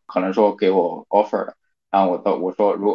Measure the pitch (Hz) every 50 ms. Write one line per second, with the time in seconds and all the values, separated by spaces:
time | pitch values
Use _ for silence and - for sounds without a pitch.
0 | _ - - 92 92 95 95 113 107 104 101 - 104 92 95 92 85 85 - -
1 | - - - 101 107 - - 101 95 - - _ _ _ _ _ _ _ - 98
2 | 98 92 90 82 - 101 87 - 90 92 90 - 107 101 95 - 101 107 -